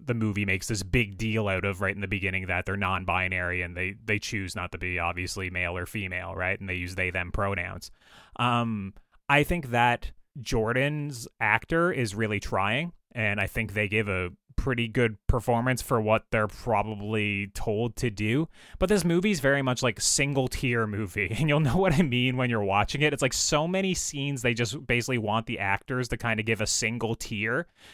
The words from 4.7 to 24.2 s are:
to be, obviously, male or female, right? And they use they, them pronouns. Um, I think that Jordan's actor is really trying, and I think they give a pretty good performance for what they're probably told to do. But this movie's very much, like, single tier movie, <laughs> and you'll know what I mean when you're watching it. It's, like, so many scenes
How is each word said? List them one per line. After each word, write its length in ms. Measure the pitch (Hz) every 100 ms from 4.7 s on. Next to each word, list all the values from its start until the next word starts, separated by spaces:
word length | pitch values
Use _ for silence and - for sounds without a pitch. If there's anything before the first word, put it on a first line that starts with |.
to 60 | 87
be, 220 | 90 87
obviously, 500 | 85 87 90 98 92
male 280 | 90 87 90
or 80 | 90
female, 480 | 110 92 90 90
right? 280 | 90 90 98
And 80 | 98
they 60 | 90
use 200 | 87 92
they, 140 | 92
them 240 | 90 87
pronouns. 580 | 104 98 95 87 98 - - _ - - -
Um, 560 | 123 120 117 107 95 - - _ -
I 160 | 143
think 280 | 147 175 131
that 400 | 120 120 120 - - _ 139
Jordan's 880 | 110 117 110 127 143 151 147 120 - -
actor 500 | 110 107 - 165 175
is 240 | 131 113 104
really 240 | 107 101
trying, 540 | - 98 98 123 170 - _
and 280 | 117 107 104
I 60 | 95
think 260 | 117 107
they 160 | 104 104
give 180 | 107 104
a 240 | 92 90 - _ -
pretty 260 | 135 120 113
good 300 | 123 117 107 -
performance 560 | 123 127 117 127 123
for 180 | - 120
what 260 | 107 110 -
they're 180 | 113 107
probably 1000 | - 120 104 107 104 104 110 104 101 101 -
told 400 | - 107 120 -
to 160 | 120
do. 360 | 98 107 135 165 - - -
But 120 | 185
this 140 | 208
movie's 360 | 170 170 214 170
very 240 | 135 139
much, 180 | 131 123
like, 180 | 127 -
single 480 | - - 143 139 131
tier 380 | - 131 117 107
movie, 500 | 101 98 104 90 110
<laughs> 0 |
and 100 | 156
you'll 120 | 147
know 160 | 143 175
what 160 | 190
I 100 | 143
mean 340 | 156 123 127 127
when 140 | 123
you're 120 | 113
watching 380 | 98 98 104 139
it. 100 | 151
It's, 120 | 143
like, 100 | 127
so 340 | - - 151 165
many 280 | 190 190 180
scenes 480 | - 143